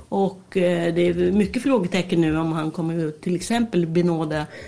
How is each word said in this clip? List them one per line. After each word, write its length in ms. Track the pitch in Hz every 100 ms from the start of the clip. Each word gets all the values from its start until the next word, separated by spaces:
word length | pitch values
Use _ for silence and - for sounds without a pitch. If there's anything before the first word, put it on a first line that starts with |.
| -
Och, 480 | 202 190 - - 190
eh, 360 | 180 175 170
det 140 | 170 175
är 240 | 170 180
mycket 320 | 196 202 254
frågetecken 580 | 277 254 180 190 175 170
nu 160 | 160 156
om 140 | 165
han 200 | 160 156
kommer 360 | 156 165 170 156
att 140 | 151
till 140 | - 175
exempel 520 | - 233 226 180 165
benåda 580 | 165 175 165 156 151 156 -